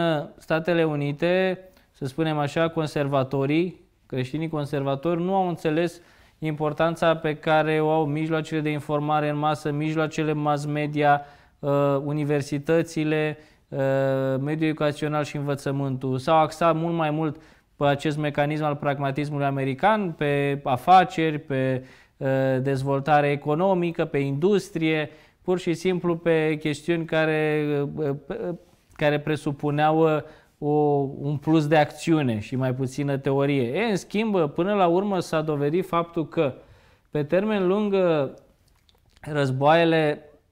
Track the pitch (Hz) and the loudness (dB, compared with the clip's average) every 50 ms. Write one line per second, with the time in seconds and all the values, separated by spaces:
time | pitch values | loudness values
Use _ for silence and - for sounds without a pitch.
0 | 170 170 160 147 147 - - - - - 165 160 165 180 175 170 160 160 151 143 | 2 2 0 0 -2 -6 -12 -12 -4 -2 -2 0 0 0 2 2 2 2 0 0
1 | 143 143 143 147 170 170 180 185 185 190 180 185 185 - - - _ _ _ - | -2 -4 -2 0 0 2 2 2 2 0 -2 -4 -8 -16 -20 -20 _ _ _ -10
2 | 147 131 - - 160 160 156 151 147 139 - 170 165 165 165 165 156 147 - 156 | -10 -6 -4 -2 -2 -2 0 0 -2 -2 0 0 0 0 0 -2 -4 -2 -2 -2
3 | 143 139 143 139 131 131 - 139 135 139 151 160 175 185 160 - - _ _ _ | -2 0 2 0 0 0 0 -2 0 2 2 0 0 -2 -4 -10 -18 _ _ _
4 | _ _ - 131 127 131 - 151 165 160 160 151 143 139 - 143 139 139 139 135 | _ _ -6 -6 -4 -4 -4 -4 -4 -4 -4 -4 -4 -4 -4 -2 -2 -2 -2 -2
5 | - 165 175 165 175 185 196 196 185 180 170 - - 165 151 160 175 170 170 - | -2 -2 0 0 0 0 0 0 0 0 -2 -2 -2 -2 0 0 0 -2 -4 -8
6 | - - - - - _ _ _ 156 156 151 147 156 151 147 - 160 165 170 - | -18 -20 -20 -20 -20 _ _ _ -6 -6 -4 -2 -2 -2 0 0 0 0 0 2
7 | 180 165 160 160 - 156 151 151 - 165 156 156 156 156 156 156 156 151 156 160 | 2 2 2 2 0 -4 -4 -2 0 2 2 4 4 2 2 2 2 2 2 2
8 | 160 143 143 156 160 160 165 156 156 - 160 160 147 151 151 147 139 - 151 147 | 2 0 -2 -2 -2 -2 -2 -2 -2 -2 -4 -2 -2 -2 -2 -4 -4 -2 -2 -2
9 | 147 147 151 151 151 147 147 147 147 156 151 143 - 156 143 147 151 156 156 160 | 0 0 0 0 0 0 -2 0 0 0 -2 -2 -2 -4 -2 -2 -2 -2 0 0
10 | 156 151 151 - 156 151 156 151 147 147 147 143 147 147 147 151 151 147 151 147 | -2 -2 -2 -2 -2 0 -2 0 0 0 0 0 -2 -4 -2 -2 -2 -2 0 2
11 | 147 143 143 143 143 - - - - _ _ _ - 143 139 143 143 143 139 139 | 4 4 4 4 2 -4 -20 -20 -20 _ _ _ -2 0 2 2 2 2 2 0
12 | 147 143 147 151 147 143 147 143 139 - 151 143 143 - 160 165 160 165 - 160 | -2 -2 -2 -2 0 0 0 -2 -2 -2 -6 -4 -2 0 2 2 0 0 -2 -4
13 | 156 156 156 156 151 151 147 147 - - _ _ _ _ 143 139 135 135 135 135 | -2 0 0 0 -2 -2 -4 -8 -14 -20 _ _ _ _ -4 -2 0 0 2 2
14 | 135 135 135 135 135 135 135 131 135 147 156 160 160 156 151 156 156 147 143 - | 2 0 0 0 0 0 -2 -2 -2 -4 -2 0 0 -2 0 0 -2 -2 -2 -2
15 | 156 151 151 151 147 139 - 151 143 143 143 135 - 147 139 139 139 135 131 127 | -4 -2 -2 -2 -4 -4 -4 -4 -4 -4 -4 -4 -4 -4 -4 -2 -2 -2 -4 -4
16 | 135 131 131 131 131 170 160 160 156 151 - - 175 170 156 156 165 170 170 170 | -4 -4 -4 -2 0 2 4 4 4 2 0 0 2 2 2 2 0 -2 -2 -2
17 | 160 151 151 156 160 156 135 - - - - _ _ _ _ - 147 143 143 139 | -2 -2 -2 -2 -2 -4 -4 -8 -14 -20 -20 _ _ _ _ 0 2 2 2 2
18 | - 160 147 151 151 147 143 - 147 147 156 151 156 151 143 143 - 147 139 143 | 0 -2 -2 -2 -2 -2 0 0 0 0 -2 -2 -2 -2 -2 -2 -2 -4 -2 -2
19 | 143 139 135 151 147 147 151 143 143 139 139 139 135 135 131 - - 202 220 214 | -2 -4 -2 -4 -4 -4 -2 -2 -2 -2 -2 -2 -2 -4 -2 0 2 2 2 2
20 | 202 175 156 - 151 147 143 143 143 143 139 139 - 147 131 123 - - 185 190 | 0 -4 -4 -2 -2 0 0 0 0 0 -2 -2 -2 -2 -2 0 4 6 8 8
21 | 180 180 - - 160 160 151 147 151 - 139 131 131 131 131 127 131 - - - | 6 4 2 0 0 0 -2 -4 -4 -4 -2 0 0 0 -2 -2 -6 -10 -18 -20
22 | - _ _ - 143 135 135 135 135 135 131 127 127 139 139 131 135 139 139 139 | -20 _ _ -6 -2 0 0 2 2 2 0 0 0 0 -2 0 0 0 0 0
23 | 139 160 151 147 143 143 143 139 143 151 151 156 180 196 190 175 175 170 165 - | 2 4 4 4 4 2 0 -2 -2 -2 0 2 2 2 2 2 0 0 -2 -2
24 | 160 156 - 143 139 139 139 139 165 196 208 190 185 - - 165 160 160 160 156 | -2 -2 -2 -2 -2 -2 -2 0 2 2 2 2 0 -2 -4 -2 0 0 0 0
25 | 151 - - - - _ _ _ _ - 185 180 - 180 160 156 - 185 185 175 | -2 -4 -10 -16 -20 _ _ _ _ -2 -2 0 0 -2 -2 0 0 0 0 0
26 | 175 175 170 165 - 170 165 160 156 156 156 151 156 156 147 147 - - 170 165 | 0 0 -2 0 2 2 2 2 2 0 0 -2 -2 -4 -4 -2 -2 -2 -2 0
27 | 165 165 165 160 160 156 156 156 156 151 151 151 151 147 147 143 143 143 151 151 | -2 0 0 0 2 2 2 0 0 0 0 0 0 0 0 -2 -2 -4 -4 -4
28 | 156 139 139 143 - - 190 - - 180 170 - - _ _ _ _ _ - - | -4 -4 -4 -4 -8 -10 -8 -6 -6 -6 -8 -8 -12 _ _ _ _ _ -6 -2
29 | 156 147 147 147 143 151 156 143 - 151 147 - - 147 143 147 151 156 156 160 | 0 0 0 0 0 -2 -4 -2 -2 -6 -6 -4 -2 -2 0 2 2 4 4 4
30 | 160 160 156 151 - - - - _ _ _ _ 151 147 147 151 147 147 143 143 | 4 4 2 0 -2 -6 -14 -20 _ _ _ _ -4 0 2 2 2 2 2 0
31 | 139 135 143 - 139 143 151 135 - 156 160 160 151 147 165 - - - - - | 0 -2 -6 -6 -6 -4 -4 -2 0 2 2 2 4 4 4 4 4 2 -2 -4
32 | - 170 165 156 143 127 113 107 107 - - 127 135 131 123 131 135 123 131 - | 0 2 2 2 2 0 -2 -2 -4 -4 -4 -2 -2 -2 -2 -2 -4 -4 -4 -4
33 | 143 143 139 135 139 143 139 139 139 143 143 139 123 117 131 180 220 233 202 170 | -4 -2 -2 -2 -2 0 0 2 2 2 2 0 0 0 -2 -2 0 0 -2 -2
34 | - - - 202 226 220 202 185 160 143 143 - 175 196 208 202 185 170 170 185 | -4 -4 -4 -2 0 0 2 2 0 0 0 -2 -2 0 2 2 2 4 2 2
35 | 202 208 196 180 - - - 160 156 156 151 143 143 147 151 190 175 - - 170 | 0 0 -2 -2 -2 -2 -2 -2 -2 -2 -2 0 0 0 0 0 -2 0 -2 -2
36 | 170 170 - 170 156 - - 160 160 135 - - - - - - _ _ _ _ | -2 -2 -4 -4 -6 -2 0 0 0 0 -2 -6 -14 -20 -20 -20 _ _ _ _
37 | _ _ - 151 147 143 165 180 202 214 220 202 185 175 190 208 214 208 196 190 | _ _ -4 -4 -2 0 0 0 0 0 0 0 2 2 2 2 0 0 2 2
38 | 185 175 160 151 135 131 - - - _ _ _ _ _ _ _ _ _ _ _ | 2 2 2 2 0 -2 -6 -12 -20 _ _ _ _ _ _ _ _ _ _ _
39 | _ _ _ _ - 151 151 147 143 135 131 127 139 147 160 170 170 165 165 160 | _ _ _ _ -10 -4 -2 0 0 0 0 2 4 4 6 6 6 4 4 4
40 | 156 147 147 147 - - - _ _ _ | 2 0 0 -4 -8 -16 -20 _ _ _